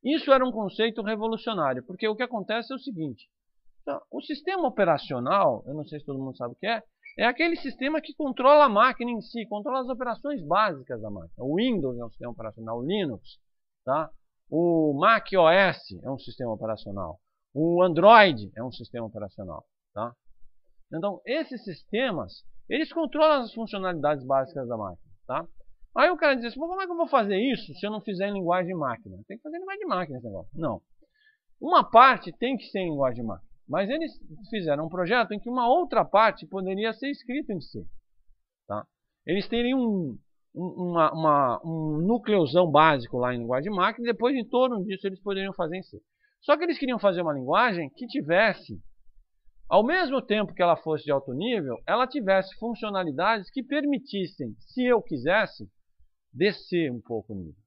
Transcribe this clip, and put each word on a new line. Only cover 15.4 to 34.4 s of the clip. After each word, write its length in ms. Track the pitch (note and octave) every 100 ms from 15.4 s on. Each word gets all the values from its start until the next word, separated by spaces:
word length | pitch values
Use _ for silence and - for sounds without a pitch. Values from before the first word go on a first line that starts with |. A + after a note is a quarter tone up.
| D#3+
S 520 | F3+ F#3+ D#3 - F#2
é 80 | A#2+
um 80 | C3+
sistema 340 | - - B2
operacional, 680 | A2 A2 A2 - G2 F2 - _ _ _
o 300 | C3 D#3+ F3
Android 680 | F3+ E3 F#3+ A#3 G3+ B2+ G2+ G#2
é 60 |
um 100 | B2
sistema 340 | - A#2+ A#2+ A2+
operacional, 600 | A2+ G2+ - F#2+ D#2 _ _ _
tá? 220 | G2+ A#2 A#2+ - - - - _ _ _
Então, 280 | D#3 G3 F#3+ -
esses 380 | C#4 D#4 B3
sistemas, 800 | - D#3+ - G#3 C4 F3 F#2+ - - - -
eles 240 | C4+ D#4
controlam 500 | E4 D#4 D4 D#4 C#4+
as 100 | A3+
funcionalidades 720 | - A3+ G#3 F#3 E3+ C#3+ D3+
básicas 440 | B2+ C3+ C3 D3 B2
da 80 | A#2
máquina, 360 | G2+ F2 - - -
tá? 200 | C3 E3+ - - - -
Aí 140 | - D4+
o 80 | F4
cara 180 | D#4+
diz 120 | C4 A#3
assim, 120 | B3+
"Mas 100 | E4
como 120 | F#4
é 60 | F#4+
que 60 |
eu 40 | E4+
vou 120 | E4
fazer 280 | C#4 G3+ G3
isso 380 | B3 A#3 -
se 120 | D3 G3+
eu 40 |
não 100 | G#3+
fizer 280 | - F#3 G3
em 40 |
linguagem 400 | G3+ E3+ F3+ F3+
de 60 | F#3
máquina?" 440 | C#3 A2+ - F#2 G#2+
Tem 100 | G#3
que 60 |
fazer 140 | D4+ E4
em 40 |
linguagem 200 | F#4 G4
de 60 | G4
máquina 320 | G3 E3 B2+
esse 80 | A2+
negócio. 240 | F#2+ -
Não. 260 | D3+ D#3+ G2+ _ _ _ _ _ _ _ _
Uma 240 | C#4 E4+
parte 480 | - A3 C4 A#3+ -
tem 240 | - A#3+ C4+
que 80 |
ser 140 | - G3+
em 120 | F3+
linguagem 320 | D3 C3 A#2+
de 40 | A#2
máquina. 240 | F2+ - - _
Mas 200 | D3 G3
eles 240 | D4 D#4+ - - D#3